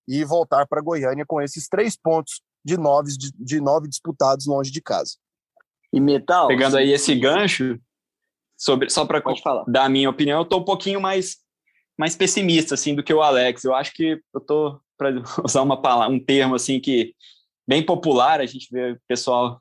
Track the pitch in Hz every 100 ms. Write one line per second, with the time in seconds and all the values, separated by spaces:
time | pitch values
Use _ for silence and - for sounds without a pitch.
0 | - 139 147 170 160 139 143 151 151 165
1 | 131 139 147 156 143 - - 185 226 -
2 | 165 160 151 - _ _ 143 175 151 143
3 | 143 135 139 101 123 151 139 156 151 -
4 | 165 143 135 135 139 139 135 147 - 95
5 | 69 - _ _ _ _ _ _ - 135
6 | 143 139 135 175 143 127 135 135 139 143
7 | 143 135 131 170 202 - 131 117 _ _
8 | _ _ _ _ _ - - 131 131 -
9 | 151 151 131 127 156 127 - 127 135 135
10 | 135 131 143 151 170 185 180 190 196 196
11 | 190 190 185 - _ _ _ _ _ -
12 | 165 - 190 - 185 165 156 139 151 143
13 | 143 156 151 131 123 120 131 131 143 -
14 | 160 156 _ - - 151 147 139 _ -
15 | 139 127 117 - - 139 135 131 135 120
16 | 127 131 131 139 131 127 - 135 135 123
17 | 113 - - _ _ _ - 143 160 170
18 | 160 123 131 156 127 131 - 123 123 120
19 | - 123 - 123 123 123